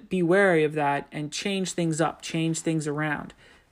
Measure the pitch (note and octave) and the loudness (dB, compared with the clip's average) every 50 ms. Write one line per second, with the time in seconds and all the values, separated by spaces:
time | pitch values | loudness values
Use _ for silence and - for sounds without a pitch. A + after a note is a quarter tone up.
0 | - - F#3+ F#3 E3+ D#3+ F3+ G3+ G3+ F#3+ F3 D#3+ D3+ D3 D#3 D3+ C#3+ C#3+ C#3+ C#3+ | -4 -4 -2 0 2 4 4 6 6 6 6 4 4 2 0 0 0 0 0 -2
1 | - - - D#3 D3+ D3 - - - G3+ G3 F#3+ F#3 E3+ - - E3+ E3 D#3 D3+ | -4 -8 -8 -8 -8 -6 -8 -6 -4 -4 -2 -2 -4 -4 -2 -2 0 0 0 0
2 | D#3+ D3 - - - - - E3 D#3+ E3 D#3+ D#3+ - E3+ D#3+ D#3+ D3 D3+ C#3+ D3+ | 0 -2 -2 -6 -12 -6 -4 -2 0 0 -2 -2 -2 -2 -2 -2 -2 -4 -4 -4
3 | D#3 D3+ D3 - - - - _ - - - _ _ _ | -4 -4 -4 -6 -8 -12 -16 _ -20 -20 -20 _ _ _